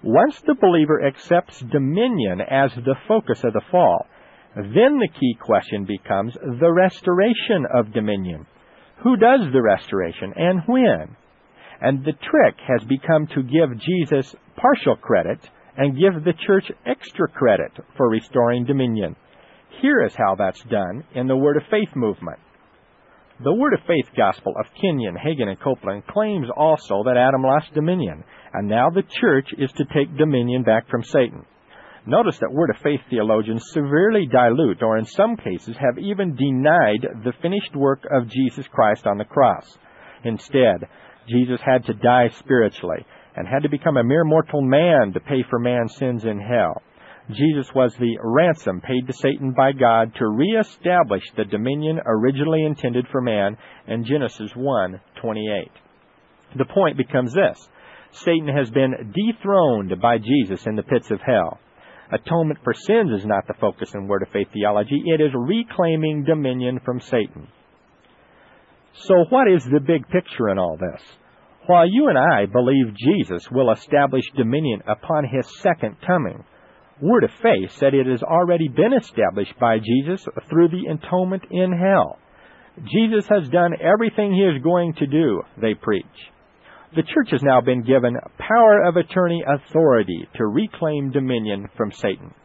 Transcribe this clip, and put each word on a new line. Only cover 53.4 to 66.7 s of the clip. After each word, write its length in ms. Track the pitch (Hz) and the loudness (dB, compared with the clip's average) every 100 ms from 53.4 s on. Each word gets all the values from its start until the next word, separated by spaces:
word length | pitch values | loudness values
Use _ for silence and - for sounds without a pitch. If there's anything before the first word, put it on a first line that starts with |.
| 98 107 - - - | -2 -6 -18 -20 -10
in 160 | 113 | -8
Genesis 480 | 113 147 123 - 107 | -4 -2 -4 -8 -14
one 460 | 120 135 127 92 92 _ - | -8 -4 -2 -2 -6 _ -12
twenty-eight. 560 | 117 107 107 104 - _ _ _ _ _ _ _ _ 127 | -8 -6 -6 -6 -8 _ _ _ _ _ _ _ _ -6
The 80 | 127 | -2
point 320 | - 185 139 | 0 0 0
becomes 360 | 127 139 127 | -2 -2 0
this. 360 | 151 160 - - _ - - - | 0 0 -2 -20 _ -20 -20 -20
Satan 380 | - - 165 151 | -8 -2 0 0
has 200 | 139 127 | -2 0
been 440 | 120 131 131 113 101 | 0 0 -2 -6 -4
dethroned 840 | 214 220 196 196 160 113 95 92 | -4 -4 0 2 4 0 -2 0
by 160 | 117 117 | 0 0
Jesus 500 | 107 143 107 95 - | 2 0 0 -4 -6
in 80 | 107 | -6
the 80 | |
pits 260 | - 123 - | -2 -2 -2
of 120 | 104 | -6
hell. 360 | - 117 82 - _ _ - - - | 0 0 0 -6 _ _ -20 -20 -8
Atonement 480 | 107 - 165 160 147 - | -8 -4 -2 -2 -4 -4
for 80 | |
sins 400 | 113 - 226 196 | -6 0 0 2
is 120 | 107 104 | -2 -2
not 220 | 101 - | -2 -2
the 80 | 87 | -4
focus 340 | 107 - - 104 | -4 -4 -10 -10
in 140 | 98 | -4
Word 140 | 101 | -4
of 40 | 95 | -2
Faith 160 | 101 98 | -4 -6
theology. 500 | 107 104 104 107 139 170 | -2 0 0 -2 -4 -2
It 160 | 160 | 0
is 100 | 151 | 0
reclaiming 920 | 127 120 220 233 - 170 160 156 151 143 | -2 -2 -4 -4 -4 -2 0 -2 -4 -2
dominion 560 | 156 135 127 123 | 0 -2 -2 -4